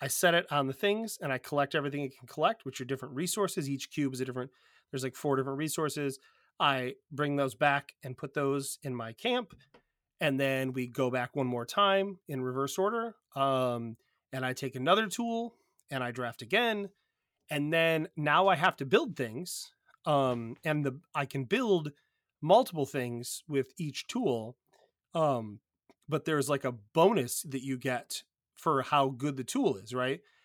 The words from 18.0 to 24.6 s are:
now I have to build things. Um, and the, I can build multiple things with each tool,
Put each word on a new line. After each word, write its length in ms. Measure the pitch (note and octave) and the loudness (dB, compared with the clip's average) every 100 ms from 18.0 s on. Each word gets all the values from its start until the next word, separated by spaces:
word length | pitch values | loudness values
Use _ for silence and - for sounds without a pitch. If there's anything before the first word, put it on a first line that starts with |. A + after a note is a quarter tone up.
| D#3 - | -2 -2
now 320 | D3 D#3 G3 | 2 4 6
I 80 | E3 | 4
have 200 | F3+ - | 2 0
to 80 | C3+ | 2
build 300 | G#3 D4 - | 2 2 -4
things. 560 | A#2+ A#2 F3+ - - _ _ _ - | -6 -6 -8 -10 -12 _ _ _ 0
Um, 500 | C#3+ C3 A#2+ A#2 B2 | 2 2 0 -6 -6
and 200 | D#3+ D3+ | -2 0
the, 160 | C#3 C3 _ | 0 -4 _
I 120 | D3+ C#3 | -4 -2
can 180 | C#3 | -4
build 480 | B2+ A3+ A#3+ F3+ D3+ - _ _ _ _ | 0 0 4 2 2 -10 _ _ _ _
multiple 440 | D3+ G#3 C4 D#3+ C3+ | 6 6 6 -2 -2
things 560 | C#3+ B2 A#2+ B2 - - | -2 -4 -4 -8 -10 -2
with 240 | C#3+ C3 - | -2 -2 -4
each 280 | D3+ B2+ - | -6 -6 -6
tool, 500 | A#3+ G#3+ A#2 A2 - | -2 0 0 -4 -14